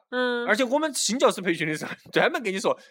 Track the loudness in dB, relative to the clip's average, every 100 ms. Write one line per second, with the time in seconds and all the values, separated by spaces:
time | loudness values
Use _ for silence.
0 | _ -2 -2 -2 0 2 2 2 0 -2
1 | -2 4 2 2 -2 -2 -2 -4 -8 -12
2 | -2 2 2 0 -4 -2 -2 -2 -6